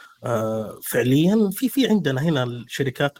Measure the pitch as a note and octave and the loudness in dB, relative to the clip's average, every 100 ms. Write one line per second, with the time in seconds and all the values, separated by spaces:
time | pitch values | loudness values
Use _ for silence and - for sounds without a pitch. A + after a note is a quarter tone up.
0 | - _ A#2+ A2 A2 A2 G#2 - - B2+ | -20 _ -4 -2 -2 -4 -8 -10 -4 0
1 | B2 C#3 F3 A3 G3 - C4 C4+ A3+ G#3+ | 2 4 4 4 2 0 -2 0 2 2
2 | C#3+ C3 E3 C#3 B2 A#2+ A2+ - C3 - | 2 0 0 0 -2 -6 -8 -4 -4 -2
3 | C#3+ | -4